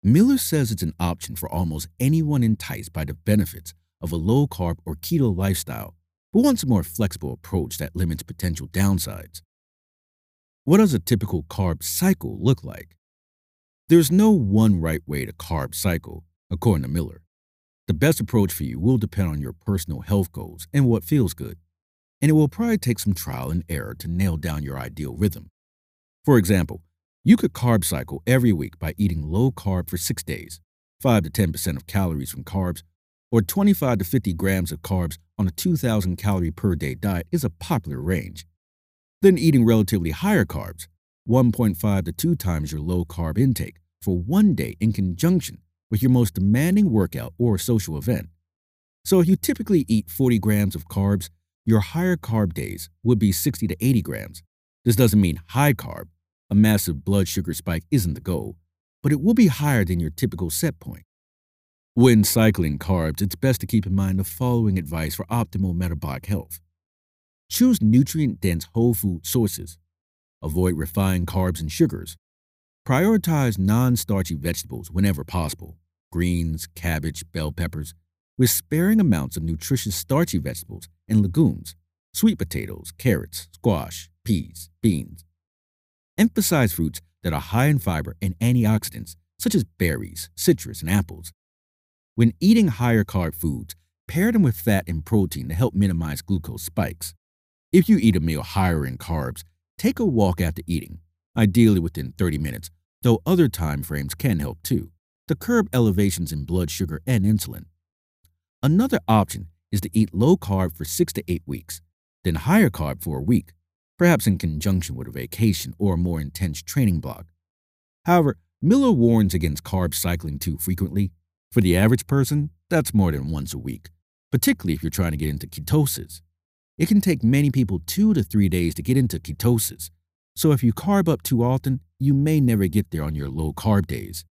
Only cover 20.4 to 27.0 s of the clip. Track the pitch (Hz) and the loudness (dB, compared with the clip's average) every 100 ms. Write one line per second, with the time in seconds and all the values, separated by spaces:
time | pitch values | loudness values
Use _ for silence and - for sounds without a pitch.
20.4 | 85 80 - 139 131 113 - 151 101 - | -14 -16 -4 0 2 2 0 0 0 -2
21.4 | 67 - _ _ _ _ _ _ 143 156 | -12 -14 _ _ _ _ _ _ 4 4
22.4 | 151 - 233 220 - 113 - 92 - 64 | 4 0 -2 0 0 -2 -2 -4 -4 -8
23.4 | 64 85 85 78 53 62 - 87 98 80 | -4 -6 -4 -8 -8 -12 -8 -2 0 0
24.4 | 82 76 71 67 62 - 71 62 104 82 | -4 -6 -6 -8 -10 -10 -10 -2 -2 -2
25.4 | - _ _ _ _ _ _ _ - 131 | -18 _ _ _ _ _ _ _ 4 4
26.4 | 92 98 80 - _ _ | 6 2 0 -6 _ _